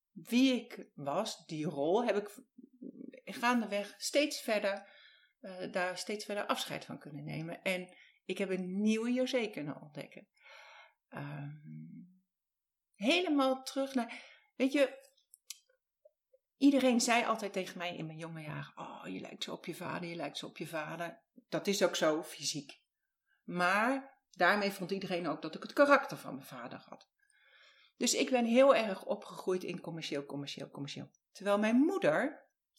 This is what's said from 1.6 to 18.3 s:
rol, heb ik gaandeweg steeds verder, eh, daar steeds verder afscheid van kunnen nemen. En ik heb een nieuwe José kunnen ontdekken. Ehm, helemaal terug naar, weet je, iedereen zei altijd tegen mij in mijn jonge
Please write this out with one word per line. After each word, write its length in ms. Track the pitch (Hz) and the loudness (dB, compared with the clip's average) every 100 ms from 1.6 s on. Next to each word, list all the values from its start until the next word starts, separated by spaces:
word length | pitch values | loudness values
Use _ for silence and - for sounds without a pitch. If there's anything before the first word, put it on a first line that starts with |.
| 147 | -4
rol, 380 | 139 151 208 240 | 0 4 4 4
heb 100 | 202 | 0
ik 240 | 208 - - - - 247 - - - - - | -2 -10 -20 -20 -20 -18 -16 -14 -16 -16 -14
gaandeweg 600 | 190 240 247 202 202 196 - | -2 2 2 2 -2 -4 -8
steeds 440 | - 285 294 - | 0 2 2 0
verder, 480 | - 208 208 202 - - - _ _ _ | 0 0 0 -2 -8 -20 -20 _ _ _
eh, 320 | 202 185 185 | -14 -10 -4
daar 260 | 190 180 180 | -2 -2 -4
steeds 280 | - 214 - | -6 -6 -4
verder 200 | 202 - | -4 -2
afscheid 400 | - - - - | -2 -4 -8 -8
van 140 | 160 | -12
kunnen 240 | 151 147 | -12 -12
nemen. 380 | 151 151 165 - | -8 -8 -8 -4
En 320 | 190 185 180 - - _ - | -2 -2 -4 -16 -20 _ -8
ik 120 | 190 | -4
heb 120 | 190 | -2
een 320 | 185 180 190 | -2 -2 0
nieuwe 300 | 214 220 233 | 2 2 2
José 340 | 247 254 254 220 | 0 2 0 -2
kunnen 340 | - 147 - | -4 -8 -8
ontdekken. 460 | 151 - - - - _ - - - - - _ _ | -12 -14 -14 -16 -20 _ -20 -20 -20 -20 -20 _ _
Ehm, 420 | - 143 147 143 151 156 - 165 - 180 _ _ _ _ _ _ _ _ | -12 -10 -8 -10 -12 -14 -14 -14 -16 -20 _ _ _ _ _ _ _ _
helemaal 720 | - 214 349 359 285 262 262 | -4 2 2 2 2 2 2
terug 300 | - 269 269 | -2 -4 -2
naar, 300 | 262 226 - - - _ - | -2 -4 -8 -18 -20 _ 0
weet 160 | 262 | 2
je, 360 | 285 269 - - _ _ - - - _ 523 _ _ _ _ _ _ _ - | 4 2 0 -20 _ _ -20 -18 -18 _ _ _ _ _ _ _ _ _ 4
iedereen 440 | 277 269 254 240 | 6 8 6 4
zei 240 | 247 233 226 | 4 4 2
altijd 280 | 214 196 | 0 -2
tegen 240 | 190 180 180 | -4 -4 -6
mij 180 | 175 175 | -6 -6
in 100 | 160 | -8
mijn 120 | 156 | -8
jonge 240 | 165 | -10